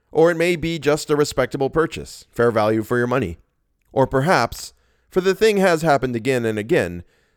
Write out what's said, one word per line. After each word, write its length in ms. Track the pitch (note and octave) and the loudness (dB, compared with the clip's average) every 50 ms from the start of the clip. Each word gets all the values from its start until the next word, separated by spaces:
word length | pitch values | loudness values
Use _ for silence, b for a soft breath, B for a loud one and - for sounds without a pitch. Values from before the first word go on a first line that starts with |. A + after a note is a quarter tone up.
| _ _ | _ _
or 180 | - D#3+ D#3+ F3 | 2 4 4 4
it 60 | E3+ | 4
may 180 | E3 E3+ F3+ F3 | 2 0 0 0
be 220 | D#3 D3 E3 E3+ D#3+ | -2 -4 -4 -6 -2
just 300 | C3+ D3 D3 D3+ - - | 0 0 0 0 0 0
a 80 | D3+ | 0
respectable 540 | C#3+ D3 - - C#3 B2+ - - C#3 C3+ C3 | 0 0 0 0 -2 -2 -2 -2 -2 -4 -2
purchase, 560 | - D#3+ E3 D#3+ - - - - - - - _ | 0 0 -2 -2 -4 -10 -14 -14 -16 -20 -20 _
fair 200 | _ - A#2 A#2+ | _ 0 0 2
value 320 | G#2+ A2 G#2+ A2 A2 A2 | 2 2 2 2 2 0
for 160 | G#2 - B2 A#2+ | -2 -2 -2 -2
your 80 | A#2+ | 0
money. 320 | B2 B2 C#3 A2 E2+ E2 - _ _ _ _ _ _ _ _ _ _ | 0 0 -2 -2 -4 -6 -12 _ _ _ _ _ _ _ _ _ _
Or 160 | - - C3 | 0 0 0
perhaps, 680 | - C3 C3+ C#3 F#3 F3+ C#3 A#2 - - - - - - _ _ _ _ _ _ _ | 2 2 0 2 2 2 2 0 -2 -4 -10 -16 -18 -20 _ _ _ _ _ _ _
for 140 | - F#3 | -4 -2
the 120 | F3+ F#3+ F#3 | 0 0 0
thing 220 | - G#3+ A3 G#3 G3 | 2 2 2 4 4
has 220 | F#3+ F#3 E3+ D#3 | 2 2 2 2
happened 340 | D#3+ D#3+ C#3+ B2 B2 B2+ A#2+ | 2 2 2 2 0 -2 -4
again 300 | A2+ G#2+ C3+ C3 B2 A2+ | -4 -2 -2 -2 0 -2
and 140 | A2+ A2 G#2+ | -2 -2 -4
again, 460 | G#2 A#2 F3 C#3+ G2+ F2 F2 F2 - _ _ _ _ _ _ | -2 0 0 0 0 -2 -6 -10 -14 _ _ _ _ _ _